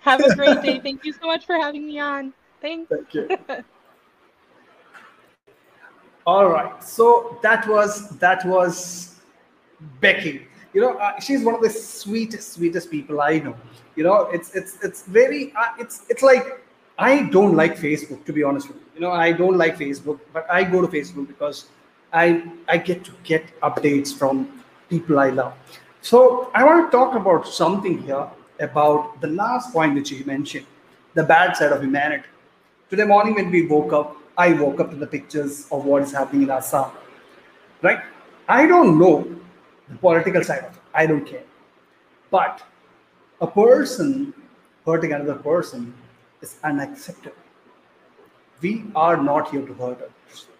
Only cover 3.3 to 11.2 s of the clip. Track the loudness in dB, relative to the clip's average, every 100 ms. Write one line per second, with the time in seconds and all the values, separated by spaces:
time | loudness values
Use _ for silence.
3.3 | -6 -6 -14 -14 _ _ _ _ _ _
4.3 | _ _ _ _ _ _ -20 -20 _ _
5.3 | _ _ _ _ _ -20 _ _ _ 0
6.3 | 4 4 2 -4 -12 -18 2 6 6 2
7.3 | -4 0 0 2 0 0 -2 -12 0 2
8.3 | 2 0 2 0 -2 -12 -14 -16 _ _
9.3 | _ _ _ _ _ -20 0 0 0 -4
10.3 | -10 -16 _ -4 0 0 0 -6 -6